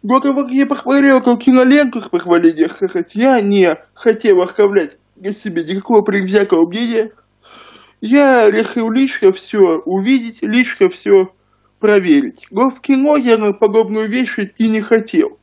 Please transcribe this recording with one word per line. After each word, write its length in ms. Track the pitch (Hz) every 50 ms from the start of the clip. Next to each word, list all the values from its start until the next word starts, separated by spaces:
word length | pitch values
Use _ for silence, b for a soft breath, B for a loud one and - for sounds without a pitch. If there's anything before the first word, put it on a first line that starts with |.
До 180 | - 202 247 269
того, 240 | 269 277 269 285 277
как 80 | 247
я 120 | 254 269 277
посмотрел 540 | 277 285 - - 247 269 277 277 277 269 254
эту 180 | 254 262 240
киноленту 640 | 233 - 277 254 254 254 254 277 294 294 247 - 233
с 80 | 196 -
похвалением, 640 | - 170 170 180 170 170 175 165 160 151 160 160
сказать, 460 | - - 196 185 - 185 170 _ -
я 240 | 208 240 269 262 240
не 360 | 202 202 202 202 185 170 156 - _ _ _
хотел 460 | _ - 233 220 220 - 214 196 180
оставлять 560 | 180 180 - - 208 196 202 196 160 - - _ _ _ _ _
о 100 | 190 196
себе 320 | 208 - - 214 170 170 165
никакого 380 | 151 190 196 - - 240 214
предвзятого 680 | 202 202 196 202 190 185 196 208 202 196 185 165 170 170
мнения. 420 | 175 220 240 233 233 220 214 220 _ _ _ _ _ _ b b b b b b b b b b b b
Я 480 | - 214 254 285 285 269 262 240 220 208
решил 420 | 208 214 220 - - 240 226 226
лично 400 | 220 262 269 262 - - - 190
все 500 | 190 - - - - 208 190 175 165 156 -
увидеть, 540 | - 185 190 190 240 269 262 233 233 226 -
лично 480 | - 214 214 240 247 240 - - 196 180
все 440 | 180 - - 202 202 190 190 190 _ _ _ _ _ _ _ _ _ _
проверить. 680 | - 214 208 202 185 180 151 143 135 113 - _ - _
Но 180 | 190 202 247 269
в 100 | 254 -
кино 360 | - - 277 262 269 294 294
я 200 | 294 240 247 226 214
на 140 | 214 208
подобную 560 | 196 - 233 202 202 226 226 190 214 220 220 214
вещь 300 | 214 254 254 - - -
идти 300 | 202 196 _ _ 226 226
не 120 | 220 220
хотел. 560 | 208 - 233 226 220 - - 165 - - - _